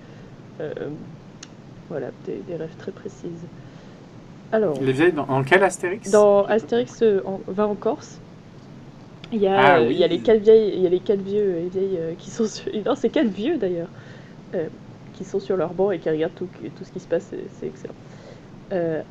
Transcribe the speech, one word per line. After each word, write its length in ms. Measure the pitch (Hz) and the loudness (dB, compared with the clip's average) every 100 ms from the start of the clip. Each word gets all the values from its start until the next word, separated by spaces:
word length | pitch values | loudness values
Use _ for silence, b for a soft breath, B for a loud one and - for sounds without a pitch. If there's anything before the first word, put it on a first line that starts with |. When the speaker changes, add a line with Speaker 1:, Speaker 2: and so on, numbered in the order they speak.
| B B B B - - | B B B B -18 -12
Speaker 1:
Euh, 120 | 156 - 139 156 170 160 - - - - - - - | -10 -8 -10 -10 -14 -18 -20 -20 -20 -20 -20 -18 -12
voilà, 180 | 151 123 - - | -8 -8 -10 -10
des, 120 | - 190 | -10 -8
des 80 | 170 | -10
rêves 200 | 160 - | -10 -12
très 120 | - | -14
précises. 540 | - 202 - 175 170 170 - B B B B B - - - - | -12 -14 -14 -12 -12 -14 -18 B B B B B -20 -20 -20 -4
Alors, 220 | 220 196 135 | 0 0 0
Speaker 2:
Les 100 | 135 | 0
vieilles 200 | 131 175 | 4 4
dans, 120 | 156 135 | 4 0
dans 160 | 135 | 0
quel 200 | 135 202 | 4 4
Astérix ? 460 | 190 - 180 185 196 | 4 0 -4 -6 2
Speaker 1:
dans 340 | 208 208 202 196 | 6 8 6 4
Astérix, 560 | 214 - 233 247 - | 0 0 -2 -2 0
euh, 180 | 226 196 190 | 2 2 0
en, 140 | 190 - | -6 -6
va 200 | 190 214 | -2 -2
en 80 | 202 | -2
Corse, 440 | 220 294 - - - - - - - - - - - - - | -4 -4 -6 -20 -20 -20 -20 -20 -20 -20 -20 -20 -20 -20 -8
il 60 | 226 | 0
y 80 | 196 | 2
a, 120 | 196 | 6
Speaker 2:
Ah 180 | 139 165 | 6 6
Speaker 1:
euh, 120 | 123 | 4
il 60 | 165 | 4
y 60 | |
a 40 | 165 | 2
Speaker 2:
oui. 60 | |
Speaker 1:
les 60 | 170 | 2
quatre 200 | 233 220 | 4 4
vieilles, 300 | 202 220 208 - | 8 8 6 2
il 60 | |
y 40 | 180 | 2
a 40 | |
les 100 | 180 | 2
quatre 200 | - 202 | 2 -2
vieux 360 | 190 208 202 170 | 0 -2 0 -2
et 100 | 180 | -4
vieilles, 280 | 185 196 185 | -2 -2 -2
euh, 160 | 165 180 | -4 -8
qui 120 | - | -8
sont 160 | - 220 | -4 -4
sur, 260 | - - 214 202 | -4 -8 -4 -2
non, 100 | 262 | 0
c'est 140 | 226 | 0
quatre 180 | 294 240 | 2 0
vieux 300 | 190 233 320 | -2 -2 -2
d'ailleurs, 320 | 190 170 170 - B B B B - - | -2 -4 -6 -12 B B B B -8 -6
euh, 120 | 160 - - - - | -6 -8 -18 -20 -18
qui 100 | - 190 | -14 -6
sont 140 | 190 | -4
sur 140 | - 185 | -2 -2
leur 160 | 160 | -2
banc 180 | 175 196 | 0 0
et 80 | 175 | 0
qui 100 | - | -2
regardent 260 | 156 160 - | 0 -2 -4
tout, 120 | 180 - 160 - | -10 -10 -14 -14
tout 60 | - | -14
ce 60 | |
qui 80 | 185 | -14
se 60 | - | -4
passe, 200 | 170 - | -4 -4
c'est, 140 | - - - | -10 -12 -10
c'est 80 | 156 | -10
excellent. 260 | - - - - B B B B - - | -10 -14 -16 -20 B B B B -20 -6
Euh, 280 | 190 170 156 - | -2 -2 -2 -4